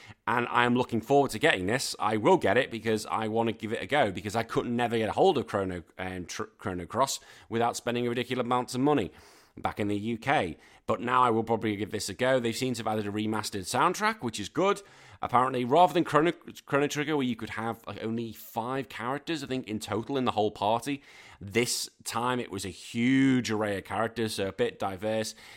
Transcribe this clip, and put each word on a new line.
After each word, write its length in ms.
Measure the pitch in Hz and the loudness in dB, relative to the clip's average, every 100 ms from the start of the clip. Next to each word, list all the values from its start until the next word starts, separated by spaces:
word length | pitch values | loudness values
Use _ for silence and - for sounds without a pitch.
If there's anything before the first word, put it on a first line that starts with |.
| - - - | -20 -10 -2
and 220 | 120 120 | 0 2
I 140 | 120 | 2
am 100 | 120 | 4
looking 260 | 120 120 113 | 4 2 -2
forward 300 | - 139 135 | 2 4 4
to 80 | 110 | 2
getting 280 | 147 101 90 | 2 2 0
this. 280 | 127 - - | -2 -2 -4
I 160 | 101 110 | -2 2
will 220 | 131 185 | 4 4
get 180 | 98 110 | 4 4
it 160 | - | 2
because 340 | 113 107 110 - | -2 -2 -2 -2
I 220 | 98 110 | -4 -2
wanna 240 | 110 117 | 0 0
give 200 | 110 107 | -2 -6
it 100 | 113 | -6
a 40 | 95 | -2
go, 240 | 147 113 | 2 2
because 240 | 92 101 | 0 -4
I 80 | 107 | -4
couldn't 320 | 117 139 117 | -2 -2 -2
never 240 | 117 120 113 | 0 0 0
get 100 | 107 | 0
a 40 | |
hold 260 | 90 185 143 | 2 4 2
of 80 | - | 0
Chrono, 380 | 104 95 87 - - | -2 -2 -6 -10 -10
um, 280 | 92 92 85 | -8 -8 -10
Tr-, 240 | - - - | -10 -10 -8
Chrono 280 | 104 90 85 | -8 -6 -4
Cross 340 | 110 135 - - - - | 0 0 -2 -12 -20 -6
without 280 | 113 117 - | -2 -2 -2
spending 300 | - 120 120 | -4 -2 -2
a 20 | |
ridiculous 360 | 120 123 127 | -2 -2 -4
amounts 300 | 120 123 117 | -2 -2 -2
of 60 | 127 | 0
money 320 | 139 147 87 - - - _ - | 2 2 0 -8 -20 -20 _ -8
back 220 | 90 - | -6 -4
in 80 | 104 | -2
the 100 | 104 | -2
U 220 | 107 117 | -4 -4
K. 380 | 135 147 90 76 - - - | 0 0 0 -6 -18 -10 -4
But 140 | 107 | -2
now 220 | 120 127 | 2 4
I 80 | 123 | 6
will 140 | 110 | 4
probably 320 | 110 113 110 101 | 2 0 0 -2
give 160 | 104 | -4
this 160 | 104 - | -6 -6
a 60 | |
go. 260 | 90 127 131 | -2 2 2
They 120 | 117 | 2
seem 220 | 113 131 | -2 -2
to 60 | 117 | -2
have 120 | 110 | -2
added 140 | 110 101 | -2 -2
a 60 | |
remastered 500 | 104 110 110 104 104 | -2 -2 -2 -4 -6
soundtrack, 540 | 90 123 165 185 214 220 | -2 2 2 2 -2 -2
which 200 | 120 104 | -6 -6
is 80 | 98 | -6
good. 340 | 139 190 233 - - - - | 0 0 0 -4 -20 -20 -10
Apparently, 420 | - 123 127 131 | 0 2 2 0
rather 300 | 123 156 180 | 4 6 6
than 100 | 175 | 6
Chrono, 280 | 156 151 170 160 - - - | 4 4 4 0 -8 -18 -2
Chrono 200 | 143 147 | 0 2
Trigger, 300 | 143 147 151 | 0 -2 0
where 80 | |
you 120 | 127 107 | 0 -2
could 140 | 110 | -6
have, 280 | - 110 92 - | -6 -6 -6 -10
like, 180 | 107 | -8
only 300 | 110 113 117 | -6 -4 -6
five 560 | 107 - 117 117 135 131 | -10 -10 -6 -4 -4 -6
characters, 520 | - 117 143 - 160 | -4 -2 -2 -4 -6
I 40 | 131 | -4
think, 200 | 127 110 | -4 -4
in 120 | 107 | -6
total 400 | - 107 117 139 | -2 -4 -2 0
in 80 | 120 | 0
the 60 | |
whole 180 | 107 104 | 2 0
party, 500 | - 101 113 143 139 - - - - | 0 0 0 -2 -8 -10 -20 -20 -16
this 480 | 101 107 120 - - - | -2 2 2 0 -6 -10
time 340 | - 117 123 123 | -8 -2 0 -2
it 120 | - | -4
was 160 | 95 95 | -6 -8
a 20 | |
huge 840 | 87 - 117 123 135 135 127 110 | -10 -8 0 4 6 6 4 2
array 280 | 107 107 95 | 0 0 -2
of 60 | |
characters, 500 | - 101 113 120 110 | -4 -2 -2 -2 -2
so 140 | 107 98 | -2 -2
a 40 | |
bit 260 | - 120 - | 0 -2 0
diverse. 560 | 101 92 110 110 110 - - | -4 -4 -2 -2 -2 -8 -18